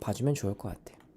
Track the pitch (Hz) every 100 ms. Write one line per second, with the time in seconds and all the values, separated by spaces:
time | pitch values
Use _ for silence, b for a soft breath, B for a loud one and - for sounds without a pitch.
0 | - 104 127 143 98 101 104 - - -
1 | -